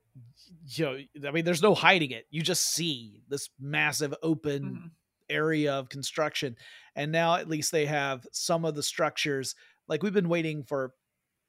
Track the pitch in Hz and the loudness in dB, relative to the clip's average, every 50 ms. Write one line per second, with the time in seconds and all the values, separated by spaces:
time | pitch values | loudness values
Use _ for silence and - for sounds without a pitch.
0 | _ _ _ 131 120 120 - _ - - 180 160 170 139 120 147 160 143 131 135 | _ _ _ -20 -20 -20 -20 _ -20 -20 -20 -20 -16 -10 -4 -2 -2 -2 -2 -6
1 | 143 - - 151 139 143 143 170 165 170 180 147 180 214 180 - - 170 196 180 | -10 -14 -16 -10 -6 -2 -2 0 2 2 2 6 6 6 6 8 8 8 8 6
2 | 156 131 123 113 - _ 143 160 160 170 180 - - - - - 170 165 143 123 | 4 0 -2 -8 -12 _ -6 -4 -2 0 0 0 0 0 0 -2 -2 -2 -4 -6
3 | 117 107 101 113 _ 117 139 143 - - - - 131 143 147 151 151 151 139 - | -8 -14 -18 -20 _ -8 -8 -8 -8 -10 -14 -12 -10 -4 -2 0 0 0 0 0
4 | 151 143 143 - - 165 160 - - 147 143 143 143 131 127 - 170 165 - _ | -2 -4 -4 -2 0 0 0 0 0 -2 -4 -4 -4 -6 -8 -10 -12 -16 -20 _
5 | _ _ _ _ _ - 147 151 151 160 160 151 151 143 139 135 131 123 - 139 | _ _ _ _ _ -6 -2 0 0 2 2 2 2 0 0 -2 -4 -8 -10 -10
6 | 127 - - - 156 151 - - 156 131 113 - - - - - - - _ 135 | -8 -6 -2 -2 -2 0 -2 -4 -4 -6 -6 -10 -16 -20 -20 -20 -20 -12 _ -6
7 | 143 151 156 165 170 165 170 180 - 139 160 151 143 - - 160 151 151 151 147 | -4 0 2 2 4 4 4 2 2 -2 -2 -2 -2 0 0 2 2 2 0 0
8 | 139 139 135 127 - - - - - - 170 165 165 160 156 147 139 - - - | 0 -2 -4 -6 -8 -10 -8 -6 -2 0 0 0 0 0 -2 -2 -4 -4 -2 0
9 | 165 151 - - - 151 139 135 131 - - - - - _ _ _ - 160 147 | 0 0 0 0 -2 -2 -2 -2 -4 -6 -8 -12 -16 -20 _ _ _ -4 -2 -2
10 | 165 208 185 208 180 165 170 170 160 156 151 151 131 - 147 135 131 127 - _ | 0 2 2 2 2 4 2 0 0 -2 -4 -6 -6 -4 -4 -2 -2 -4 -6 _
11 | _ _ _ _ _ _ _ _ _ | _ _ _ _ _ _ _ _ _